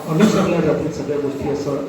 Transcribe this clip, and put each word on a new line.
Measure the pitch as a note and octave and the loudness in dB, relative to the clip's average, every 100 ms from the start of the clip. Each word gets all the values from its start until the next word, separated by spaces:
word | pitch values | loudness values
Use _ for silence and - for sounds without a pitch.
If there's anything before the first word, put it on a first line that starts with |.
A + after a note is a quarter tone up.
| - | -2
अनुसरल्या | D#3+ G#3+ G3 E3+ E3+ | 4 4 4 2 2
जातील | D3+ C3+ D3+ | 2 0 -2
सगळ्या | - C#3 C#3+ | -6 -4 -2
गोष्टी | C#3 C3+ D3 | -2 -4 -4
असं | C#3+ D3 C#3 | -4 -4 -4